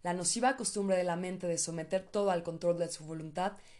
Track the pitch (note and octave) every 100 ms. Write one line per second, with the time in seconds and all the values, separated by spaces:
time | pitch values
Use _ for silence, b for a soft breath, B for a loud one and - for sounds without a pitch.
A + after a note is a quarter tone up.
0 | F3+ F3+ F3 A#3 B3+ C4 A#3 G#3 G3 F#3
1 | F3+ E3+ F3+ F3+ F3 E3 - E3 D#3 F#3+
2 | F#3 G#3 G3+ F3+ E3+ E3 F3 E3+ E3 -
3 | D#3 D#3+ D#3 D3+ F#3 G3+ B B